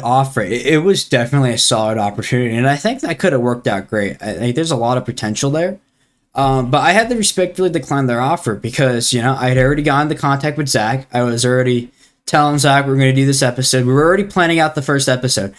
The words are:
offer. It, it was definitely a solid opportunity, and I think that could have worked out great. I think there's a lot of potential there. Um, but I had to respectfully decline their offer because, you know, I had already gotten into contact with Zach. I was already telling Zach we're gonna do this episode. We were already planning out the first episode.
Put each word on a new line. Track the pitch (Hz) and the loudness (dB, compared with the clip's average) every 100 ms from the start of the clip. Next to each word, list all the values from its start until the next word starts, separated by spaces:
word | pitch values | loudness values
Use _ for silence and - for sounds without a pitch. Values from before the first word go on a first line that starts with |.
offer. | 120 131 135 123 | 2 0 0 -2
It, | 101 123 123 | -4 -2 0
it | 156 | 2
was | 185 160 - | 2 0 0
definitely | 127 120 139 127 | -2 0 0 2
a | 110 | 0
solid | - 113 110 110 | 0 0 0 0
opportunity, | 104 113 104 123 120 117 | -2 -4 -2 -2 0 0
and | 131 | 0
I | 143 | 0
think | 214 262 | -2 -4
that | 190 165 | -6 -2
could | 190 | 0
have | 131 | 0
worked | 120 123 123 | 0 -2 -2
out | 101 - | -4 -2
great. | 107 101 - | -2 -2 -6
I | 104 | -8
think | 87 120 123 | -4 -2 -2
there's | 165 | -2
a | 127 | -2
lot | 117 127 | 0 -2
of | 123 | -4
potential | - 107 107 139 | -6 -6 -4 -2
there. | 156 180 202 _ _ _ _ _ - | -2 -4 -6 _ _ _ _ _ -2
Um, | 135 135 123 | 0 0 0
but | 143 | 2
I | 156 | 2
had | 202 240 | 2 0
to | 233 | -2
respectfully | 202 - 180 185 185 | -2 0 -2 0 -2
decline | 160 139 139 131 | -2 -2 -2 0
their | 120 | 0
offer | 156 170 123 101 | 0 -2 -2 -4
because, | 117 131 131 120 117 | -4 0 0 0 -2
you | 123 | 0
know, | 123 131 | 0 0
I | 127 | 0
had | 127 | 2
already | 131 147 | 2 2
gotten | 147 139 151 | 0 0 0
into | 151 | -2
contact | 143 139 151 147 | -2 0 -2 -4
with | 139 | -2
Zach. | 117 107 131 - | 0 0 -2 -4
I | 123 | -2
was | 123 117 123 | 0 0 0
already | 127 127 123 120 _ _ _ - | 2 2 0 -4 _ _ _ -2
telling | 156 147 147 | 2 2 2
Zach | 143 139 139 | 4 2 2
we're | 135 | 2
gonna | 131 | 4
do | 135 135 | 4 2
this | 139 | 2
episode. | 127 123 127 131 123 | 0 0 0 0 2
We | |
were | 135 160 | 4 4
already | 196 202 | 2 0
planning | 185 170 165 | 0 2 2
out | 156 151 | 0 -2
the | |
first | 135 139 135 | -2 0 0
episode. | 127 127 - 98 | 0 0 -2 -4